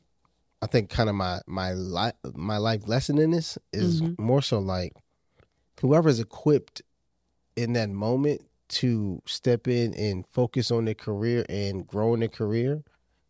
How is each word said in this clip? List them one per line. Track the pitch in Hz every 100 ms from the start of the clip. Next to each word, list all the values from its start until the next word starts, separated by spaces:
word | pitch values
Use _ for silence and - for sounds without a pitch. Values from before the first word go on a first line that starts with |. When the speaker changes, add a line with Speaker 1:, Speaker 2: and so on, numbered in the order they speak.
| _ _ _ _ _ _
Speaker 1:
I | 113
think | 127 101
kinda | - 110
my, | 101 92 87 -
my | 95 92
li-, | 92 92 85 113 - 67
my | 62 92 104
life | 110 110 104
lesson | 120 - 151
in | 160
this | 170 165 - _
is | 208 180 165
Speaker 2:
Mm-hmm. | 165 175
Speaker 1:
more | 110 139
so, | - 110
like, | 95 92 90 - _ _ _ _ _ _ _ -
whoever's | 131 156 160 117
equipped | 110 - 151 147 151 - - _ _ _ _ _ _ -
in | 117
that | 120 107
moment | 98 107 127 147 139 - _ _
to | - 127 113 101 90 -
step | - 131 120 -
in | 120 117
and | - 104 92 -
focus | - 123 131 117
on | 117 113
their | 107
career | - 101 113 120 -
and | 98 101 95 -
grow | 101 113 117
in |
their | 113
career | - 107 113 127 151 - _ _ _